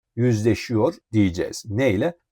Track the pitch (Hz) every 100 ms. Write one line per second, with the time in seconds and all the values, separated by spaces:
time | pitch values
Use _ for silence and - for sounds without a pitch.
0 | _ - 123 110 113 101 - 107 131 -
1 | _ 107 95 87 - - - 101 131 98
2 | 160 170 _